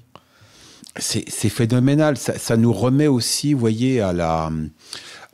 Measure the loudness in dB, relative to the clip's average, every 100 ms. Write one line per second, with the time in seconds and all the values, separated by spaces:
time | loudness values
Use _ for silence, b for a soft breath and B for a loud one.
0 | -18 B B B B B B B -18 -10
1 | -6 -6 -6 -4 -2 0 0 2 2 4
2 | 2 0 -4 -6 -2 2 2 2 2 2
3 | 4 2 0 -2 0 0 0 0 0 0
4 | 0 0 0 0 -2 -4 -8 B B B
5 | B B B